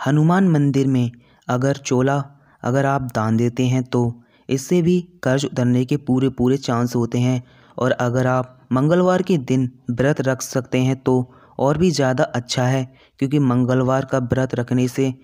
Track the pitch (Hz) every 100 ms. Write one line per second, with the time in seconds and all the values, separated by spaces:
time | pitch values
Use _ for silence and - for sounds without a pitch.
0 | - 151 156 180 190 156 143 135 135 131
1 | 120 - _ _ - 123 135 139 - 123
2 | 131 139 139 - _ _ - 131 139 139
3 | 131 120 110 113 120 120 127 131 123 123
4 | 120 117 _ _ - 135 135 180 165 180
5 | 175 - 131 135 139 - 123 123 127 143
6 | - 131 135 131 123 135 135 117 120 123
7 | 117 120 123 127 123 - - - 123 -
8 | 123 123 127 127 127 - - 127 147 175
9 | 180 185 185 175 123 131 127 - - 123
10 | 131 151 135 127 - 135 127 127 131 131
11 | 135 127 127 - - - 135 151 185 147
12 | 131 127 160 120 120 - 123 135 127 -
13 | _ - 135 151 135 123 123 127 127 131
14 | 131 135 123 131 131 - 120 127 127 123
15 | 135 131